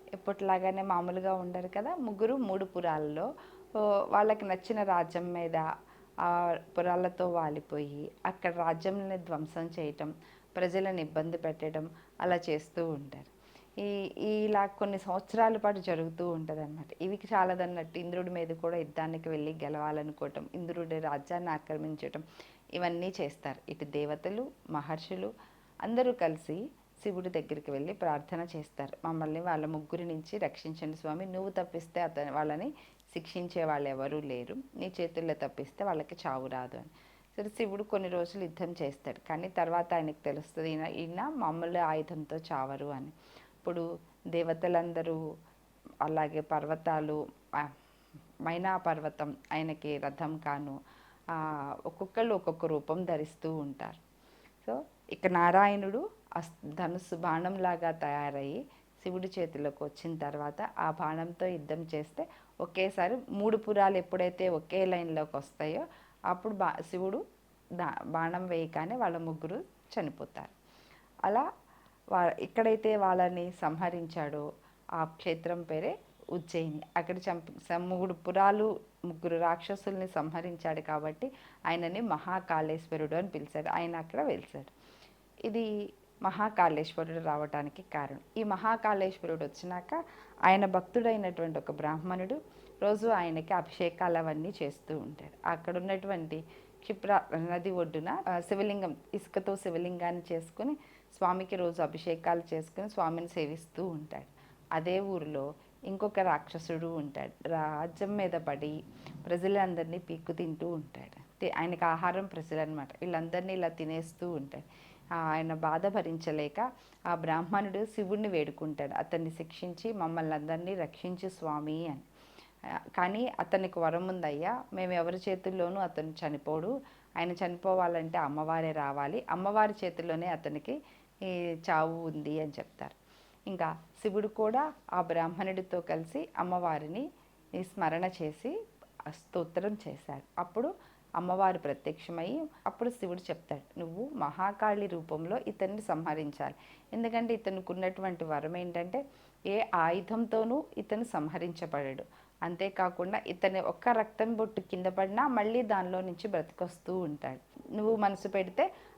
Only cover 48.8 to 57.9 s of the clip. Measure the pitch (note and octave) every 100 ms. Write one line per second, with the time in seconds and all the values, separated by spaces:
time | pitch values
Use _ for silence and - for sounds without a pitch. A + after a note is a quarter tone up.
48.8 | F3 D#3 D3+ D3 D3 C#3 - D#3+ D#3+ D#3
49.8 | D3+ C#3+ C#3 C#3 D#3 D#3+ D3 C#3+ C#3+ C#3
50.8 | - - - - - E3 D#3 D3+ C#3 -
51.8 | E3+ - F#3+ - A#3 G3 - E3 E3 D3+
52.8 | D3 E3+ F3+ D#3 D3+ - D#3+ D#3+ C#3+ C3+
53.8 | G#1+ - - _ - - - _ - B3
54.8 | D#4 - - - F#3 F3+ F3 F#3 G3+ G3+
55.8 | G3 A3 G#4 - - - D#3+ - D3+ D#3
56.8 | E3+ F3+ - E3 E3+ D#3+ F3 F#3+ F#3 E3+
57.8 | E3